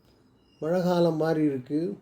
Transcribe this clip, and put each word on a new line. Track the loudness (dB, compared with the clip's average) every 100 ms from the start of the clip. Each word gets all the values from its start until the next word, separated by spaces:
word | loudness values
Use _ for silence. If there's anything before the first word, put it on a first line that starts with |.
| _ _ _ _ _ -8
மழை | -4 0
காலம் | 2 2 2 2
மாதிரி | 0 2 0
இருக்கு, | -2 -4 -4 -4 -8